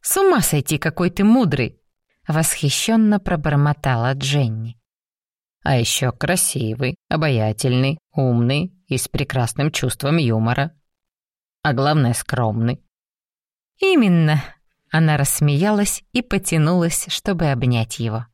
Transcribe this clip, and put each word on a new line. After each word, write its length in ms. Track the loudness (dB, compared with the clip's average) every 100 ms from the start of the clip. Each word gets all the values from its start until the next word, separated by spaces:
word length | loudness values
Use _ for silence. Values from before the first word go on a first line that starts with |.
"С 160 | -2 2
ума 240 | 4 4
сойти, 360 | 2 -2 -2 -2
какой 320 | -4 -2 -2
ты 140 | 2
мудрый!" — 560 | 4 6 4 0 -4 -6 _ _ _ _ -2
восхищённо 920 | 0 0 -2 -2 -2 0 2 4 2
пробормотала 960 | 0 -2 0 2 2 0 0 0 0
Дженни. 680 | -2 -2 0 0 -4 -10 -14 _ _ _ _ _ _ _ _
"А 160 | -2 -2
ещё 340 | 0 -2 -4
красивый, 840 | -4 -4 -2 -2 -4 -6 -4 -6 -6 _
обаятельный, 880 | -2 0 0 0 -2 0 0 0 -4 _
умный 600 | -2 0 2 0 0 -4 _ _
и 100 | -6
с 100 | -4
прекрасным 640 | -6 -4 -2 -4 -2 -4
чувством 460 | -2 -4 -4 -2 0
юмора. 580 | 0 0 0 0 -4 _ _ _ _ _ _ _ _ _
А 100 | -4
главное, 400 | 0 2 2 2
скромный". 680 | -2 -4 -2 -2 0 -2 -4 _ _ _ _ _ _ _ _ _ _
"Именно!" 640 | 2 4 4 4 4 0 -2 -20 _ _ _
Она 260 | 2 2 2
рассмеялась 840 | 0 0 2 2 2 0 -2 -4 _
и 80 | -6
потянулась, 840 | -2 -4 -2 0 2 2 0 -2 -6
чтобы 420 | -6 -4 -2 0
обнять 480 | 0 0 0 -2 -6
его. 260 | -6 -6 -8